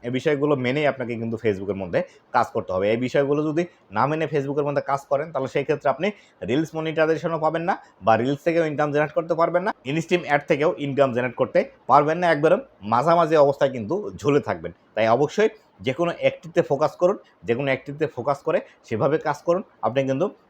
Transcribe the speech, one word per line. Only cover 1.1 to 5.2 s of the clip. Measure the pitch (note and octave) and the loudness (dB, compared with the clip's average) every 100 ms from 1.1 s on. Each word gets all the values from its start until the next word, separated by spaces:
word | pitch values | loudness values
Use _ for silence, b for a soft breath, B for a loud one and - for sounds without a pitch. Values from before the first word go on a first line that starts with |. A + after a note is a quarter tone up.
| A#2 | -6
কিন্তু | A2+ A2+ | -6 -2
Facebook-এর | A2+ F#2+ G2 F#2+ | 0 0 -2 -6
মধ্যে | F#2 F2 F3+ B _ B2 | -2 -2 -4 B _ -2
কাজ | A2+ A#2+ | 0 -4
করতে | G2 F#2 | -4 -2
হবে। | G2+ | 0
এই | A#2 B2+ | 0 0
বিষয়গুলো | D3+ C#3 D3 D#3 | 0 2 0 0
যদি | D3+ F3 b _ G#2 | -2 -4 b _ 0
না | C3 | 0
মেনে | D#3 D#3 | 0 -2
Facebook-এর | D3+ C3+ C#3+ D3 | -2 -2 -2 -2
মধ্যে | C#3+ C3+ | -2 -2
কাজ | C#3 - | -6 -2
করেন, | C#3 | -4